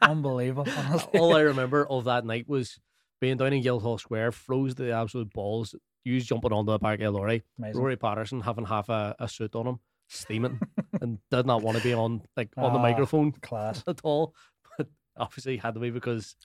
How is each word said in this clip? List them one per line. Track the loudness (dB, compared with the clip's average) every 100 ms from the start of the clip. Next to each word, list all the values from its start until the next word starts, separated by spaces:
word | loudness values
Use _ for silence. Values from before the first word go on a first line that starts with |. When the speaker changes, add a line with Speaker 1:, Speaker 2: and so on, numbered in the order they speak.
Speaker 1:
Unbelievable, | 2 4 0 0 0 -2 -2 -2
honestly. | 0 0 2 6
Speaker 2:
All | 8 8
I |
remember | 6 4 2 2 2
of | 0 0
that | 0 0
night | -4 -2
was | -4 -4 -8 _ _ _ -4
being | -2 0
down | 2
in | 2
Guildhall | 2 0 0 -4
Square, | -4 -2 -2
froze | -2 -4 -2 -2 -4
to |
the | -2
absolute | -2 -2 -4 -8
balls, | -6 -4 -4 -6 -10 _ _
you | -2 -2
jumping | 0 0 2
onto | 2 2
the | 2
back | 2 0
of | 0
a | 0
lorry, | 0 -2 -2 -12
Speaker 1:
Amazing. | -6 -2
Speaker 2:
Rory | -2 -2
Patterson | -2 -4 -4 -6
having | -4 -4 -2
half | -2 0
a, | -2 -2 -4
a | -8
suit | -6 -6 -4
on | -4
him, | -6 _ _ _
steaming, | -14 -6 -2 -2 -2 -6 -6
Speaker 1:
<laughs> | -6 -4
Speaker 2:
and | -4 -6 0
did | 2 4
not | 2
wanna | 2 0
be | 2
on, | 2 2 -2 -6 -8
like, | -6 0
on | 2
the | 4
Speaker 1:
Ah, |
Speaker 2:
microphone | 4 4 2 2 2
Speaker 1:
class. | 0 -8 -6 -6 -6 -6
Speaker 2:
at | -6
all. | 0 0 0 -6 _ _ _ -10
But | -10 _ _ -8
obviously | -8 -8 -8 -4
had | -4 -4
to |
be | -4
because | -4 -4 -4 -6 -14